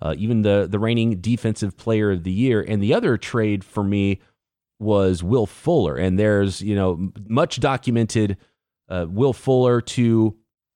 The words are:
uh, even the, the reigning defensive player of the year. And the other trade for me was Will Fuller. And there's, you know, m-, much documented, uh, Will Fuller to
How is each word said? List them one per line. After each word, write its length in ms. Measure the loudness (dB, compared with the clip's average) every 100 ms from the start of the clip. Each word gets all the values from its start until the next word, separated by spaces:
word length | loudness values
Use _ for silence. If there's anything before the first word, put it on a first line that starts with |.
uh, 140 | -6 -4
even 260 | -2 0
the, 260 | 2 2 2
the 80 | -2
reigning 420 | 0 0 0 -2
defensive 560 | -2 -2 -2 -4 -6 -6
player 360 | -2 0 0
of 100 | -2
the 80 | -2
year. 300 | 0 2 0
And 180 | 0 -2
the 140 | 0
other 220 | 0 2 -2
trade 480 | -2 -2 0 -2
for 180 | -4 -4
me 380 | -2 0 0 -2 _ _ _ _ _ -8
was 460 | 0 2 2 0
Will 220 | 0 0 0
Fuller. 500 | -4 0 0 0 0
And 240 | 0 2
there's, 420 | 2 2 0 -2
you 140 | -4 0
know, 160 | 0
m-, 200 | -2 -6 -8 -4
much 320 | -2 0 0
documented, 760 | -2 -2 -2 0 0 0 0 -2 _ _ _ _ -10
uh, 180 | -8 -6
Will 240 | 0 0
Fuller 480 | 0 0 2 4 2
to 560 | 0 0 2 4 2 -2 _ _ _